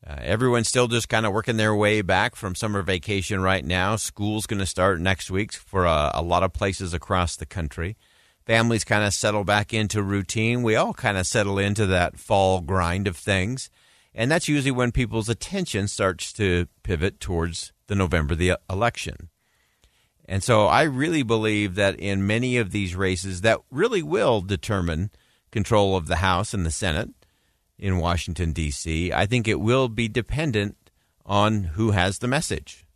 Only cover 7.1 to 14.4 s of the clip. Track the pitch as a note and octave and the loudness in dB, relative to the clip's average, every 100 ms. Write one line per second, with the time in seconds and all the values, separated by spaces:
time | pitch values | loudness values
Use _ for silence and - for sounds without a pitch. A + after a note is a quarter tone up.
7.1 | F#2+ F2 - - - D#2+ - E2+ A2 _ | 0 0 -4 -10 -6 -6 -6 -8 -8 _
8.1 | _ _ _ - A2+ A2+ A2+ - G#2+ G#2 | _ _ _ 0 2 4 2 0 0 2
9.1 | - A2 G#2 F#2+ G#2 G#2 A2+ G#2 G#2+ G2 | 0 0 0 2 0 0 -2 -2 -2 0
10.1 | G2+ F#2+ - A2 A#2+ A#2+ A2 G3 - A#2+ | -2 -2 -2 0 0 2 2 0 0 0
11.1 | G2 F2+ - G2+ G2 G2+ G2+ G#2 F#2 F2 | 0 0 0 2 0 0 0 2 2 2
12.1 | - - G2+ F#2+ F#2+ D#2 F#2+ E2+ F2+ G2+ | -2 0 2 4 2 0 0 0 0 -2
13.1 | E2+ - G2 F#2 C3 - _ _ _ _ | -4 -2 0 0 -4 -10 _ _ _ _
14.1 | - A#2+ E3 | -4 0 2